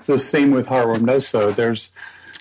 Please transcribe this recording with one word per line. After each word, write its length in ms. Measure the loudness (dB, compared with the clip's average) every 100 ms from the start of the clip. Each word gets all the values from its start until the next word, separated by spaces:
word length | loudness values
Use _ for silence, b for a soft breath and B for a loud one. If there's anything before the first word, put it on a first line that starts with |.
| 0
the 100 | -2
same 360 | 0 0 2
with 160 | 2 0
heartworm 320 | 0 0 0
nose. 240 | 2 0 0
So 240 | 0 0
there's, 380 | 0 0 -2 -8 B B B B B